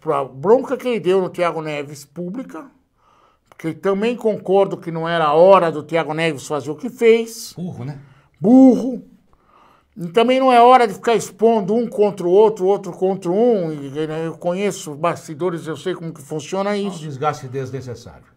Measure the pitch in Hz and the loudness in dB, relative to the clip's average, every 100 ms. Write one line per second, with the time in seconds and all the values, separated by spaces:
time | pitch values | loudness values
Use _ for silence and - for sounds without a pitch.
0 | 156 143 135 131 170 254 254 254 247 226 | -4 -4 -4 -6 2 2 0 -6 -4 -4
1 | 165 190 180 180 175 160 156 147 143 151 | 0 0 -2 -2 -4 -4 -8 -8 -10 -16
2 | - 170 175 226 - 320 277 _ _ _ | -18 -12 -10 -10 -12 -16 -20 _ _ _
3 | _ _ _ _ _ - 160 151 190 196 | _ _ _ _ _ -10 -10 -4 -4 -2
4 | 220 240 226 180 - 190 196 175 - 165 | -2 -2 -4 -4 0 2 2 -2 -8 -6
5 | 165 170 151 156 185 190 170 151 143 165 | -4 0 2 6 8 8 6 -4 -4 -4
6 | 147 156 165 135 - 151 131 151 240 233 | -2 -2 -2 -4 -6 -6 -6 -10 -10 2
7 | 226 226 226 - - - 175 120 127 147 | 4 4 2 -10 -16 -12 -12 -10 -12 -12
8 | - _ _ _ 180 254 262 202 240 226 | -18 _ _ _ 6 8 8 6 0 -8
9 | - _ _ _ _ _ _ _ _ - | -14 _ _ _ _ _ _ _ _ -12
10 | 170 180 240 262 262 240 240 254 233 185 | -2 2 4 4 6 8 8 8 4 0
11 | - 214 - - 226 226 185 226 233 - | -2 -2 -2 0 2 2 0 -2 -2 0
12 | 208 196 175 190 214 208 185 196 190 165 | -2 0 0 4 4 2 0 0 -4 -4
13 | 190 190 170 190 247 214 160 151 139 139 | -4 -2 -4 0 2 0 -2 -8 -10 -8
14 | 156 156 165 156 175 180 202 185 156 143 | -6 -6 -8 -6 -6 -2 -4 -6 -12 -6
15 | 170 156 - 147 180 165 143 156 185 175 | -6 -6 -12 -6 -6 -6 -10 -10 -8 -8
16 | 165 - - 156 147 190 202 208 202 175 | -10 -14 -12 -12 -8 -6 -4 -4 -6 -8
17 | 151 131 151 143 127 135 123 127 123 117 | -12 -6 -6 -6 -10 -10 -8 -10 -12 -16
18 | - 73 _ | -18 -20 _